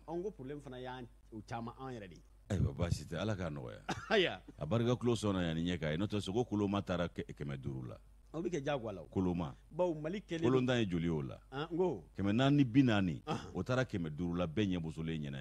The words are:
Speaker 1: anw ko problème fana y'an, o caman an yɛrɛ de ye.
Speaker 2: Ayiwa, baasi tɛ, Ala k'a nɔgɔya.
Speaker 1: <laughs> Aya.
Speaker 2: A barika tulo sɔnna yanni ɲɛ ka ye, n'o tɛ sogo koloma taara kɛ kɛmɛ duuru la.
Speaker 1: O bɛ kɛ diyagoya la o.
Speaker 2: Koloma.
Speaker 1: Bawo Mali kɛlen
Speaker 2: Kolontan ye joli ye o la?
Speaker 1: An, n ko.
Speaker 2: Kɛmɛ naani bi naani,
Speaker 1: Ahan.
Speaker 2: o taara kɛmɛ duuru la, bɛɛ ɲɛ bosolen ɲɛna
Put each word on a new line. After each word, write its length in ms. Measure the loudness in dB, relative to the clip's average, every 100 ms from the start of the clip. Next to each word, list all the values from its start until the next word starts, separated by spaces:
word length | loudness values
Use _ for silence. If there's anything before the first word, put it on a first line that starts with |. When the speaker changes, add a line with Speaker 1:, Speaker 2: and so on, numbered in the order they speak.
| -8
Speaker 1:
anw 120 | -6
ko 80 | -6
problème 280 | -8 -10 -10
fana 200 | -12 -10
y'an, 260 | -10 -10 -12 -16 -16
o 100 | -16 -8
caman 260 | -8 -6 -8
an 140 | -10
yɛrɛ 160 | -10 -12
de 60 | -16
ye. 60 | -20 -20 -2
Speaker 2:
Ayiwa, 220 | 0 2
baasi 320 | 2 0 -2 -4
tɛ, 140 | -2
Ala 160 | -2 -2
k'a 120 | -4
nɔgɔya. 280 | -6 -8 -10 -6
Speaker 1:
<laughs> 220 | -6 2
Aya. 320 | 2 2 -2 -12 -8
Speaker 2:
A 80 | 0
barika 300 | 2 2 2
tulo 140 | 2
sɔnna 300 | 2 2 2 2
yanni 120 | 2 0
ɲɛ 100 | 0
ka 100 | 0
ye, 60 | 0
n'o 100 | 0
tɛ 120 | -2
sogo 240 | 0 0 0
koloma 320 | 2 2 2
taara 260 | 0 0 0
kɛ 160 | -4 -10
kɛmɛ 260 | -8 -6 -6
duuru 280 | -6 -6 -8
la. 80 | -12 -18 -20 -12
Speaker 1:
O 80 | -6
bɛ 80 | -4
kɛ 120 | -2
diyagoya 300 | -2 -2 -4 -8
la 60 |
o. 40 | -4
Speaker 2:
Koloma. 480 | 0 2 2 -2 -6 -10
Speaker 1:
Bawo 240 | 0 0 0
Mali 200 | -4 -6
kɛlen 200 | -4 0
Speaker 2:
Kolontan 380 | 4 4 4 2
ye 60 | 2
joli 160 | 2
ye 60 | 2
o 100 | 0
la? 160 | -2 -8 -10
Speaker 1:
An, 160 | -8 -4
n 60 | 0
ko. 260 | 0 -2 -6 -4
Speaker 2:
Kɛmɛ 160 | 2 4
naani 280 | 6 6 6
bi 160 | 6
naani, 400 | 6 6 4 0 -4
Speaker 1:
Ahan. 240 | -4 -4
Speaker 2:
o 80 | -6
taara 220 | 0 0 0
kɛmɛ 240 | -2 -4
duuru 260 | -2 -2 0
la, 120 | 0
bɛɛ 180 | 2 2
ɲɛ 120 | 0
bosolen 400 | -2 -4 -4 -4
ɲɛna 160 | -4 -8